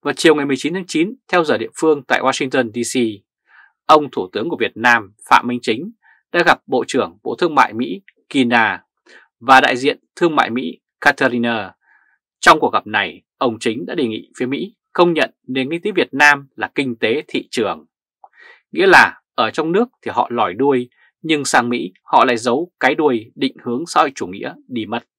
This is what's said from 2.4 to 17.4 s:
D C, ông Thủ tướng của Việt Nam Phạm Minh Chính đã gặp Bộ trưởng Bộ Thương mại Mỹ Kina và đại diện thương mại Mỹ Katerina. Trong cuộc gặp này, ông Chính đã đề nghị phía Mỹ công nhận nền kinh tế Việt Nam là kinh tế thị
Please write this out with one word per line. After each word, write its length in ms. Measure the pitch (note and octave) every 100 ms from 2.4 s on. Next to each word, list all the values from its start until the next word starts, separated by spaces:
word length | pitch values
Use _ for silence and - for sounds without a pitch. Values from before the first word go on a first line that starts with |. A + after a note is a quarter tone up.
| C#3 C3+ A#2+
D 260 | G#2+ A#2 C3+
C, 20 | A#2 G#2 _ _ _ _ _ _ _
ông 260 | D#3 D3
Thủ 180 | - A#2
tướng 160 | G#2 C3+
của 80 | D3
Việt 120 | G#2+ -
Nam 380 | A#2+ A#2+ G2 _ -
Phạm 180 | C#3 A#2+
Minh 120 | B2
Chính 300 | - A2+ F#3 A#3 _ _ _
đã 120 | F3 F3
gặp 160 | C3+ _
Bộ 160 | B2+ -
trưởng 300 | C3+ F#2+ -
Bộ 120 | - A2+
Thương 200 | F3 D3
mại 180 | B2+
Mỹ 280 | A2 C3 F#3+ - _ _
Kina 540 | C#3+ B2 A#2+ G#2+ F#2 _ _ _ - _ _
và 220 | A#2 C3
đại 160 | C3+ B2
diện 220 | C3+ - _ -
thương 200 | E3+ D3
mại 140 | -
Mỹ 320 | A2+ D#3+ - _ _
Katerina. 720 | C#3+ C#3+ C3+ A#2+ A#2 A2+ F#2+ _ _ _ _ _ _ _
Trong 200 | - D#3
cuộc 100 | D3+
gặp 140 | G#2 -
này, 340 | G#2 F#2+ E2 _ _
ông 220 | C3+ A2
Chính 260 | A#2 A2 F3+
đã 100 | E3+
đề 120 | B2+
nghị 240 | A2 - -
phía 80 | B2+
Mỹ 300 | C#3+ F#3 _ _
công 200 | - F3
nhận 180 | D#3+ C#3 _ _
nền 240 | C3 C3
kinh 100 | E3
tế 100 | G3+
Việt 220 | F#3 C#3
Nam 340 | C3+ D3 C#3+ C#3 -
là 160 | G2+ -
kinh 200 | C#3 A#2
tế 280 | A2 C3 D#3
thị 200 | -